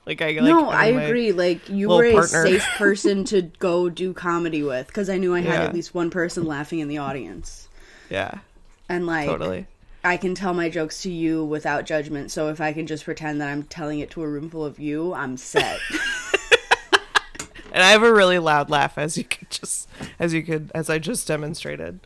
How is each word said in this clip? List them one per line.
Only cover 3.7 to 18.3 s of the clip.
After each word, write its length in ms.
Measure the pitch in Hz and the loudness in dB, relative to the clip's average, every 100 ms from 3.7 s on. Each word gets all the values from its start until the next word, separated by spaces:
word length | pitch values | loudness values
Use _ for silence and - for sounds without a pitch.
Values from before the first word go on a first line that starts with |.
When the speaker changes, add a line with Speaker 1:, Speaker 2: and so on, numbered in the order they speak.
| 175 180 | 2 0
Speaker 2:
do 220 | 165 185 | -2 -6
comedy 520 | 170 180 170 170 160 | -4 -2 -2 -2 -2
with, 280 | 147 127 135 | -2 -4 -6
'cause 160 | - 190 | -6 -4
I 100 | 190 | 0
knew 160 | 180 175 | 0 0
I 60 | |
had 180 | 170 170 | 0 0
Speaker 1:
Yeah. 40 | 165 | 0
Speaker 2:
at 80 | 170 | -4
least 180 | 165 | -6
one 160 | 180 165 | -4 -2
person 360 | 185 170 180 165 | -2 -4 -2 -4
laughing 340 | 143 143 170 | -4 -6 -6
in 80 | 147 | -6
the 100 | 147 | -6
audience. 720 | 139 139 92 87 - - - - - - - | -6 -8 -10 -12 -14 -16 -20 -20 -20 -20 -8
Speaker 1:
Yeah. 300 | 92 95 - - _ - _ - | -6 -6 -8 -16 _ -20 _ -8
Speaker 2:
And, 180 | 175 170 | -4 -2
like, 220 | 165 147 | -2 -2
Speaker 1:
Totally. 400 | - - 180 196 _ - - | -2 -4 -6 -10 _ -20 -4
Speaker 2:
I 140 | 180 175 | -2 0
can 160 | 185 | -2
tell 220 | 180 190 175 | -2 -2 -2
my 120 | 170 | -2
jokes 360 | 170 156 - | -2 -4 -6
to 80 | 190 | -8
you 340 | 170 160 160 151 | -2 -2 0 -2
without 400 | 151 151 143 - | -4 -2 -4 -2
judgment, 460 | 156 147 147 - | -4 -4 -8 -8
so 160 | - 151 | -4 -4
if 100 | 156 | -2
I 140 | 156 | -4
can 140 | 151 156 | -4 -6
just 180 | 156 - | -8 -8
pretend 340 | 156 156 147 | -8 -6 -4
that 100 | 143 | -4
I'm 120 | 143 | -6
telling 360 | 143 170 151 151 | -8 -8 -6 -6
it 100 | 143 | -8
to 120 | - | -8
a 40 | 156 | -6
room 220 | 147 160 | -6 -8
full 160 | 160 151 | -8 -8
of 140 | 131 | -8
you, 340 | 147 147 170 | -6 -4 -4
I'm 240 | 151 135 127 | -6 -6 -8
set. 420 | - - - - - | -4 -2 -2 -2 -6
<laughs> 40 | 302 831 880 - - - 466 - - - 403 - - - - - - - | -6 -4 -6 -4 -6 0 0 2 0 2 -2 0 -4 -4 -8 -16 -18 -4
Speaker 1:
And 120 | - | 4
I 80 | 185 | 8
have 100 | 214 | 8
a 100 | 233 | 8
really 280 | 214 185 | 8 6